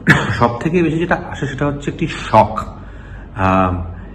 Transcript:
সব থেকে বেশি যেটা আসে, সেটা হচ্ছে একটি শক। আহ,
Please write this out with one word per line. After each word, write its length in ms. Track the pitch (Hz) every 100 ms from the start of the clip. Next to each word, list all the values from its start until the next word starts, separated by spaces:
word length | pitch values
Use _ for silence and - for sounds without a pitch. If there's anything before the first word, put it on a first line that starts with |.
| - - - -
সব 200 | 120 -
থেকে 240 | 165 175
বেশি 160 | 160 156
যেটা 160 | 175 175 -
আসে, 160 | - 135
সেটা 200 | - 143
হচ্ছে 240 | 139 -
একটি 160 | - 156
শক। 520 | - - 110 101 - - - - - - - - -
আহ, 380 | 95 95 92 90 - - -